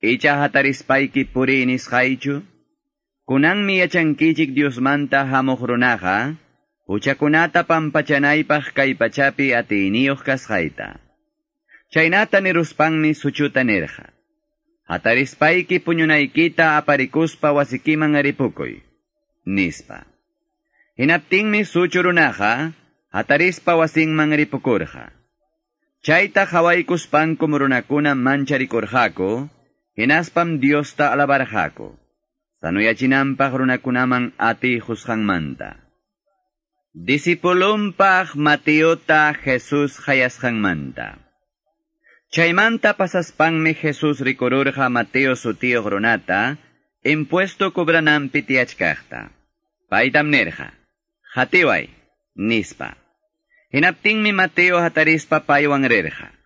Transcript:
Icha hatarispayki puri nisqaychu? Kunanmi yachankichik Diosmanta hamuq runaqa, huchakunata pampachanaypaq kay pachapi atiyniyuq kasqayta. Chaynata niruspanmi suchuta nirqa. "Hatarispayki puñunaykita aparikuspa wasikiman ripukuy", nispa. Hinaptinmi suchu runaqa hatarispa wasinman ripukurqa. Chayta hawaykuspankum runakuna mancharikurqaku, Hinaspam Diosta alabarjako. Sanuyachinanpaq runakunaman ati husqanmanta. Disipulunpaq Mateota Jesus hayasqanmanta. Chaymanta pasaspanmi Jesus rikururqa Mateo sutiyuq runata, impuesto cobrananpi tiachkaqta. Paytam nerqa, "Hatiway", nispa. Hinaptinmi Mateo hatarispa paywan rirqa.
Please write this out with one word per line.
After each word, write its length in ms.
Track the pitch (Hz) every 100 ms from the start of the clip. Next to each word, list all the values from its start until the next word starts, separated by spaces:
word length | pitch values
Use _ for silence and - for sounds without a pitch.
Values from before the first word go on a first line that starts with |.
Icha 380 | 107 123 151 143
hatarispayki 880 | 143 139 135 131 - 135 139 139 131
puri 380 | 127 131 135 127
nisqaychu? 720 | 127 - 123 131 131 139 143 190 _ _ _ _ _ _ _ -
Kunanmi 560 | 135 151 202 202 190
yachankichik 720 | 180 180 160 135 160 151 151 131
Diosmanta 720 | 143 123 131 143 143 139 135
hamuq 320 | 135 131 127
runaqa, 760 | 123 120 123 113 90 98 131 156 _ _ _ _ -
huchakunata 800 | 101 143 131 147 156 170 175 170
pampachanaypaq 1040 | 165 156 151 147 143 143 151 151 151 135
kay 220 | - 135 131
pachapi 560 | 113 123 139 - 139
atiyniyuq 720 | 120 117 104 95 107 139 135
kasqayta. 760 | - 131 - 104 80 - 52 - _ _ _ _ _ _ _ - _
Chaynata 480 | 156 165 190 214 196
niruspanmi 720 | 190 170 160 - 156 160 156
suchuta 480 | 147 143 135 143 131
nirqa. 480 | 127 98 78 - - _ _ _ _ _ _ _ _
"Hatarispayki 920 | 87 117 120 135 - 151 180 165 180
puñunaykita 960 | 170 165 160 151 135 - 165 - 160 151
aparikuspa 720 | 147 143 131 165 160 - 151
wasikiman 640 | 143 139 127 - 156 156 147
ripukuy", 560 | 143 - 127 - 65 50 _ _ _ _ _ _ -
nispa. 600 | 98 90 - - 50 - _ _ _ _ _ _ _ _ -
Hinaptinmi 600 | 135 170 - 185 214 208
suchu 380 | 208 170 180 180
runaqa 680 | 180 175 147 95 104 120 160 160 _ _ _
hatarispa 640 | 95 110 143 180 170 - 165
wasinman 560 | 160 160 160 156 151
ripukurqa. 800 | 151 147 135 131 104 80 65 55 _ _ _ _ _ _ _ _ _
Chayta 440 | - 160 202 202 196
hawaykuspankum 1080 | 170 170 175 - 175 - 147 160 160 160 147
runakuna 540 | 139 127 - 143 147 135
mancharikurqaku, 1300 | 123 139 139 143 131 117 107 123 110 80 92 117 143 _ _ _ _ -
Hinaspam 600 | 117 156 170 - 170 156
Diosta 500 | 135 147 143 - 147
alabarjako. 880 | 131 143 139 127 104 78 - 50 - _ _ _ _ _ _
Sanuyachinanpaq 920 | 82 95 110 113 131 135 139 131 139
runakunaman 800 | 131 131 127 131 123 127 123 120 -
ati 400 | 113 113 127 120
husqanmanta. 1000 | 110 110 - 110 104 90 76 65 52 - _ _ _ _ _ _ _ _ _ _ _
Disipulunpaq 1400 | 80 87 143 156 170 175 180 190 214 208 170 196 185 180 143
Mateota 1000 | 151 147 - 151 160 165 - 156 151
Jesus 640 | 143 143 127 - 143 143 - -
hayasqanmanta. 1120 | 135 127 - 127 113 101 82 69 64 55 - _ _ _ _ _ _ _ _ _ _ _
Chaymanta 640 | - 170 175 214 226 214
pasaspanmi 800 | 208 185 185 160 _ 160 160 160
Jesus 460 | 156 156 143 151 135
rikururqa 640 | 135 131 123 131 135 135 127
Mateo 440 | 120 110 127 135
sutiyuq 520 | 127 120 101 123 120 104
runata, 720 | 98 113 110 - 92 120 147 _ _ _ _
impuesto 680 | 131 156 139 170 190 - 196
cobrananpi 720 | 180 160 165 156 151 139 147
tiachkaqta. 880 | 117 131 123 - 87 73 - 62 50 _ _ _ _ _ _
Paytam 400 | 98 131 147 151
nerqa, 400 | 143 90 - 64 _ _ _ _ _ _
"Hatiway", 540 | - 131 185 156 90 62 _ _ _ _ -
nispa. 580 | 104 113 92 - 58 - _ _ _ _ _ _ _
Hinaptinmi 580 | 139 175 175 208 220 214
Mateo 460 | 196 185 - 180 180
hatarispa 640 | 170 160 156 160 - 156
paywan 420 | - 143 147 139 131
rirqa. 400 | 113 80 - - _